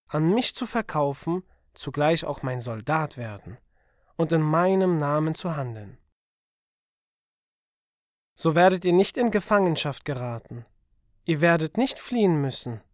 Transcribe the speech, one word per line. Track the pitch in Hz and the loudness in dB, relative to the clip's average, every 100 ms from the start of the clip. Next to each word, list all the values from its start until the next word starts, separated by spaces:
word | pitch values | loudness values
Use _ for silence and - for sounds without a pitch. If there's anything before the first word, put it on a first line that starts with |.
| _ | _
an | 151 160 | 0 2
mich | 214 240 - | 2 0 -4
zu | 233 | -4
verkaufen, | 240 - 151 143 139 - 180 - _ _ | -4 -4 -2 -2 -2 -4 -4 -6 _ _
zugleich | - - 139 147 165 | -12 -8 0 2 2
auch | - 143 | -2 -6
mein | 135 127 | -4 -6
Soldat | 117 110 120 160 156 - | -6 -8 -2 -2 -2 -6
werden | 113 101 - 104 _ _ _ _ _ - | -10 -10 -14 -20 _ _ _ _ _ -4
und | 160 | 0
in | 165 | 2
meinem | 156 160 185 190 185 165 | 2 2 4 4 2 2
Namen | 143 151 156 156 | 2 0 0 -2
zu | 180 147 | -4 -4
handeln. | 127 110 104 - _ _ _ _ _ _ _ _ _ _ _ _ _ _ _ _ _ _ _ _ _ _ _ - | -6 -8 -14 -18 _ _ _ _ _ _ _ _ _ _ _ _ _ _ _ _ _ _ _ _ _ _ _ -2
So | 165 160 | 0 6
werdet | 180 185 180 | 6 6 4
ihr | |
nicht | 175 202 - | 4 4 2
in | 240 | 0
Gefangenschaft | 202 - 208 185 156 151 131 - | 0 2 2 2 0 -4 -6 -8
geraten. | 131 123 117 - 117 117 _ _ _ _ _ - | -6 -6 -8 -12 -16 -16 _ _ _ _ _ -4
Ihr | 156 | 2
werdet | 170 170 160 - | 4 2 0 -2
nicht | 262 - | -2 -2
fliehen | - 240 202 156 | -4 2 4 4
müssen | 139 - - 117 - | 0 -4 -8 -10 -14